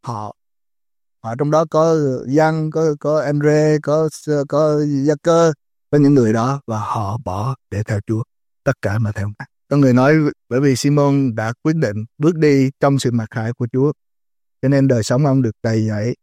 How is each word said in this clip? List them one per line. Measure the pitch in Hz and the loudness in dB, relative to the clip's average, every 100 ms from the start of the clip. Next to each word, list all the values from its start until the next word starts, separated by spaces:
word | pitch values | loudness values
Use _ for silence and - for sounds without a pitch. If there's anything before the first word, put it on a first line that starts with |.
Họ, | - 110 107 - _ _ _ _ _ _ _ _ | -10 -10 -10 -14 _ _ _ _ _ _ _ _
họ | 110 120 | -10 -6
trong | 147 | 0
đó | 151 165 | 0 0
có | 160 165 160 143 127 117 | 0 2 2 0 -4 -2
Giăng, | 143 156 160 156 | 2 2 0 -4
có, | 156 160 147 | -2 -2 -2
có | 143 156 | -2 -2
Andre, | 139 147 147 151 156 151 | 0 0 2 2 2 0
có, | 147 151 160 - - 147 143 | 0 -2 -2 -6 -4 -4 -2
có | 143 156 151 147 | 0 0 0 0
Gia-cơ, | 139 139 147 - 170 165 151 _ _ _ | 0 0 0 2 4 2 0 _ _ _
có | 151 | 2
những | 143 | 4
người | 143 113 | 6 4
đó | 113 120 139 - | 2 -2 -4 -6
và | 110 | -8
họ | 107 117 101 113 107 | -6 -6 -4 -6 -6
bỏ | 92 113 131 _ | -6 -6 -8 _
để | 98 | -8
theo | 107 104 - | -4 -6 -4
Chúa. | 110 - _ _ _ | -6 -6 _ _ _
Tất | - 127 | -4 -2
cả | 104 104 | -4 -2
mà | 107 | -4
theo. | 107 101 104 - _ _ | -4 -8 -10 -20 _ _
Có | 143 | 2
người | 135 | 4
nói | 123 131 156 147 - _ | 4 4 4 0 -4 _
bởi | 123 | 0
vì | 143 127 | 0 0
Simon | 143 147 143 139 135 113 | 0 2 2 2 0 -2
đã | 110 120 | -6 -4
quyết | 156 160 | -2 -2
định | 135 104 110 _ | -2 -4 -10 _
bước | 147 165 | -2 2
đi | 151 139 131 - | 2 4 2 0
trong | 143 139 | 0 2
sự | 131 | 0
mặc | 117 110 | -2 -4
khải | 117 113 | -6 -6
của | 123 120 | -6 -4
Chúa, | 127 143 - _ _ _ _ _ _ | 0 -2 -2 _ _ _ _ _ _
cho | 131 | 0
nên | 139 135 | 2 4
đời | 120 | 2
sống | 107 131 147 | 0 0 2
ông | 135 | 2
được | 120 104 | 0 -2
đầy | 117 113 110 | -2 -2 -2
dẫy | 104 110 127 | -2 -4 -6